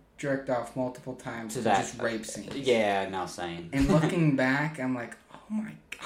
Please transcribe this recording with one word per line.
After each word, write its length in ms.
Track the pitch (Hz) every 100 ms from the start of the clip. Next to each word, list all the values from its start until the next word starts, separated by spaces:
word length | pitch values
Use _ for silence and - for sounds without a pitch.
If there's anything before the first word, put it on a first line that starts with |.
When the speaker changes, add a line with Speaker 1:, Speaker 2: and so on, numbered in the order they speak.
| _ -
Speaker 1:
jerked 340 | 143 135 135
off 240 | 123 117
multiple 400 | 131 127 - 131
times 380 | 127 127 117 113
Speaker 2:
To 60 | 120
Speaker 1:
to 40 |
Speaker 2:
that, 180 | 110 98
Speaker 1:
just 200 | 90 113
rape 200 | 117 110
Speaker 2:
uh, 20 |
Speaker 1:
scenes. 320 | 104 107 98 139
Speaker 2:
yeah, 520 | 131 113 104 98 95
no, 180 | 95 87
same. 440 | - 87 85 85
Speaker 1:
And 160 | 135 139
Speaker 2:
<laughs> 0 |
Speaker 1:
looking 460 | 175 160 180 156
back, 460 | 131 131 135 151 156
I'm 160 | 127 127
like, 200 | 113 - _
"Oh 60 | - -
my 200 | 214 214 - - -